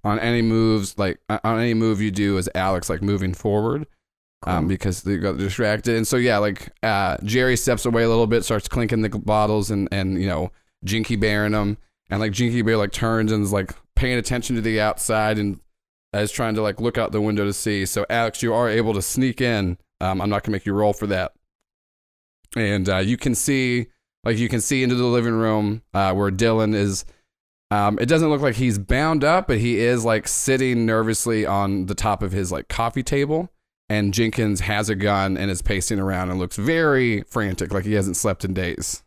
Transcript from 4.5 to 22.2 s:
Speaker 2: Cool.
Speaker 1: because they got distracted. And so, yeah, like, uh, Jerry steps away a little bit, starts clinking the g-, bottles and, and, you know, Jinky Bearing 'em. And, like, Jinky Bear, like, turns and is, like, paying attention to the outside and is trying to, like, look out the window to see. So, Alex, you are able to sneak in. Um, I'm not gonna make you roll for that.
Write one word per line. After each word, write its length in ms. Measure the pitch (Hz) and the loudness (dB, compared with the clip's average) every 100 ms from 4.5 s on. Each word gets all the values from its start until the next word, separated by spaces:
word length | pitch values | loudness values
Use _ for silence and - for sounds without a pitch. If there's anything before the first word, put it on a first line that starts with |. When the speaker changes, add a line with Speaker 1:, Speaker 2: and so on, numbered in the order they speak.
| 87 | 0
Speaker 2:
Cool. 40 | 80 | 0
Speaker 1:
because 340 | 95 101 92 | 0 -2 -4
they 140 | 95 95 | -4 -2
got 200 | 98 73 | -2 -2
distracted. 580 | 95 95 107 107 123 113 | -4 0 0 0 0 0
And 100 | 110 | 2
so, 100 | 127 | 2
yeah, 220 | 123 104 | 2 2
like, 320 | 104 95 - _ | 0 -4 -12 _
uh, 340 | 113 101 95 69 | -2 0 0 -2
Jerry 320 | 101 120 127 123 | -2 2 2 2
steps 280 | - 117 123 | 0 0 0
away 180 | 117 | 2
a 40 | 113 | 2
little 180 | 117 113 | 4 4
bit, 160 | 117 | 2
starts 240 | 90 107 - | 0 -4 -2
clinking 340 | 131 110 113 | -2 0 0
the 60 | 107 | -2
g-, 100 | 104 | -4
bottles 520 | - 107 107 107 101 | 0 2 2 0 0
and, 180 | 104 98 | -2 -2
and, 300 | 98 95 92 | -2 -2 -2
you 80 | 95 | -2
know, 240 | 78 90 - _ _ | -2 -4 -10 _ _
Jinky 320 | 95 110 110 113 | -4 -2 0 0
Bearing 380 | 107 104 107 | 2 2 2
'em. 220 | 107 104 107 - _ _ | 0 0 -4 -10 _ _
And, 100 | 98 | -2
like, 100 | 110 | -2
Jinky 300 | 98 120 120 | 0 0 2
Bear, 140 | 110 110 | 2 2
like, 160 | 101 | 0
turns 400 | - 113 113 107 | -2 0 2 2
and 100 | 107 | 2
is, 100 | 101 | 0
like, 200 | 101 95 - _ - | 0 -4 -12 _ 0
paying 200 | 127 123 | 2 0
attention 380 | - 123 - 120 | -2 -4 -2 -2
to 60 | |
the 180 | 110 110 | 0 2
outside 580 | 107 - - 110 107 107 | 0 0 0 0 2 0
and 200 | 101 92 _ _ _ _ _ | -2 -4 _ _ _ _ _
is 160 | 104 104 | -2 -2
trying 240 | - 113 | -2 -2
to, 80 | 107 | 0
like, 180 | 107 98 | -2 0
look 160 | 117 120 | -2 0
out 140 | 113 | 0
the 80 | 107 | 0
window 240 | 107 104 | 0 2
to 80 | 101 | 0
see. 320 | 98 110 101 | -2 -2 -2
So, 220 | 95 - 101 | -2 -4 -2
Alex, 320 | 117 117 - | 0 -2 -2
you 120 | 117 | 0
are 140 | 113 120 | 2 2
able 260 | 110 110 | 2 0
to 80 | 101 | 0
sneak 380 | - - 131 113 | -2 0 0 2
in. 360 | 123 110 92 87 _ _ | 0 2 -2 -4 _ _
Um, 200 | 92 95 | -2 0
I'm 100 | 101 | 0
not 140 | 101 | -2
gonna 80 | 110 | -2
make 100 | 101 104 | -4 -2
you 60 | |
roll 200 | 98 104 | 2 2
for 160 | 101 104 | 0 -2
that. 240 | 92 90 _ _ _ _ _ _ _ _ _ | -2 -4 _ _ _ _ _ _ _ _ _